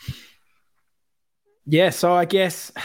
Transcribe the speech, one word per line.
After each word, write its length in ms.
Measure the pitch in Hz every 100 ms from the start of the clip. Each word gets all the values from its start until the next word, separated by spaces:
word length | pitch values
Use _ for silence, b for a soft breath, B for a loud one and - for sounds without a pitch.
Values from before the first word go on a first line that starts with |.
| B B B B _ _ _ _ _ _ _ _ _ _ _ _ -
Yeah, 240 | 156 180
so 220 | - 175
I 120 | 175 175
guess 460 | 190 185 160 - -